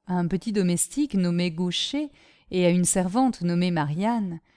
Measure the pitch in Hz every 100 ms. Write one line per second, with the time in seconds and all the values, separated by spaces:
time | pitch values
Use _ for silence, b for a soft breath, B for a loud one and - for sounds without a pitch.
0 | - 180 170 185 226 208 180 170 - -
1 | 294 196 175 175 175 160 180 - - 285
2 | 294 b b b b 185 175 180 175 196
3 | 180 226 262 - 170 175 180 165 143 160
4 | 214 233 190 165 -